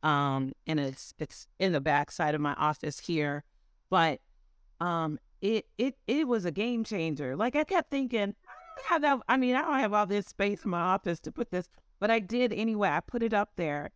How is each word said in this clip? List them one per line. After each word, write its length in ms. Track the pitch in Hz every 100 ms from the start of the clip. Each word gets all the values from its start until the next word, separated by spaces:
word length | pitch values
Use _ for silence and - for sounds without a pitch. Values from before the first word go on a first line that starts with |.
Um, 500 | 156 147 143 135 131 - -
and 120 | 156
it's, 340 | 139 135 - -
it's 300 | 151 - - _
in 120 | 190
the 100 | 160
backside 540 | 139 143 151 - 156 151
of 60 |
my 120 | 147 143
office 440 | 151 151 - -
here. 440 | - 165 147 143 - _ _ _ _
But, 320 | 185 165 135 _ _ _ _ _ _
um, 400 | 175 170 160 151 _ _
it, 240 | 196 220 - -
it, 180 | 262 - -
it 200 | 269 302
was 180 | 240 175
a 60 |
game 320 | 156 226 240
changer. 520 | 220 208 165 143 135 135
Like, 200 | 226 285
I 80 |
kept 280 | 302 381 -
thinking, 440 | 277 262 226 202 - _
"I 60 | - - -
don't 100 | 523
have 140 | 330
that, 180 | 294 269 -
I 100 | 262
mean, 180 | 254 254
I 60 |
don't 180 | 311 269
have 140 | 226
all 120 | 208 208
this 220 | 208 196
space 360 | - 202 208
in 80 | -
my 100 | 175
office 380 | 175 190 - 170
to 100 | -
put 200 | - 226
this," 180 | 180 180 _ _ _
but 120 | 208
I 80 | 226
did 320 | 185 240 247
anyway. 360 | 208 220 214 202
I 100 | 151
put 240 | - 240
it 100 | 226
up 180 | 208 208 -
there. 360 | 165 147 143